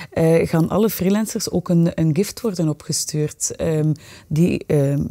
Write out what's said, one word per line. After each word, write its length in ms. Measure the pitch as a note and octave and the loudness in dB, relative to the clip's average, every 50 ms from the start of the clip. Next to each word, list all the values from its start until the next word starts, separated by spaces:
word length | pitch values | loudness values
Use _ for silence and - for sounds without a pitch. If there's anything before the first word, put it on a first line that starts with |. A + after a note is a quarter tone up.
| - - | -16 -8
eh, 380 | - - E3 D#3+ E3 E3 F3 E3 | -2 0 2 4 4 4 2 2
gaan 200 | - D#3+ E3 - | 2 0 0 2
alle 220 | E3 F#3 A3 G#3+ | 2 2 0 0
freelancers 600 | - - F3+ F#3+ G3+ G#3+ A3 G#3 - G#3+ - - | 0 0 0 0 0 0 -2 -2 -4 -6 -6 -2
ook 180 | - F3+ - - | -4 -4 -2 2
een, 220 | F3+ E3+ E3+ E3+ - | 2 2 4 2 2
een 200 | - D#3+ D#3+ D3 | 0 0 0 2
gift 260 | D#3+ G#3 - - - | 0 0 -2 -4 -6
worden 280 | - A3+ F3+ F3+ E3+ D#3 | -6 -6 -4 -2 -2 -2
opgestuurd, 880 | D3 - - - D#3 - - - - D3+ D3+ D3+ - - - - - | -2 -4 -6 -8 -6 -6 -6 -4 -4 -2 -4 -4 -4 -6 -8 -8 -6
ehm, 360 | - E3 E3 D#3 D#3 D3+ D#3 D3 - - - - - - - | -4 -2 -2 0 0 0 0 -2 -2 -6 -20 -20 -20 -10 -4
die, 360 | D3 D3+ E3+ - - - - | 0 2 2 2 2 -2 -2
ehm, 360 | - D#3 D3 C#3 C#3 C#3+ C#3+ - - | 0 0 2 2 2 0 -2 -2 -4